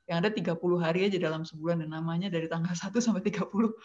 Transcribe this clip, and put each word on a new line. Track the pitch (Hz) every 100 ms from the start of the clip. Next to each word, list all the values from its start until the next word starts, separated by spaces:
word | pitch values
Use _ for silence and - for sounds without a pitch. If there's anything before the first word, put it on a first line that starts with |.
| -
Yang | 170
ada | 208
tiga | 214 175 165
puluh | 175 175
hari | 165 175
aja | 202 185
dalam | 160 160
sebulan, | 160 156 160 170
dan | 156
namanya | 160 165 170 196
dari | 165 160
tanggal | 170 170 175
<laughs> |
satu | 196 240
sampai | 226 185
tiga | 208 -
puluh | - 202 220 -